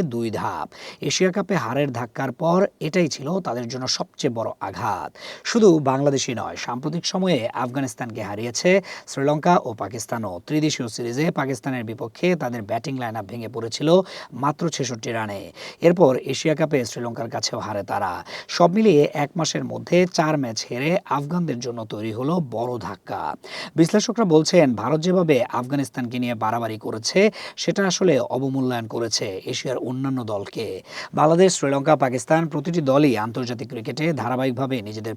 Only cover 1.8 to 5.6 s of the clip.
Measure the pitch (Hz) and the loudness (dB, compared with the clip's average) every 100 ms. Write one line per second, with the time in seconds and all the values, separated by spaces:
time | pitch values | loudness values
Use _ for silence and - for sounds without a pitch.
1.8 | 143 120 120 - 135 120 165 180 196 - | 0 -2 -6 -6 -6 -2 2 4 2 0
2.8 | 156 185 165 - 139 190 175 120 117 127 | -2 2 2 0 -4 -4 -4 -4 -6 -6
3.8 | 127 - 170 - 143 117 110 - 98 95 | -4 -4 -6 -4 -4 -2 -4 -6 -10 -6
4.8 | 110 92 78 - - - - 233 | -4 -4 -6 -12 -16 -12 -2 6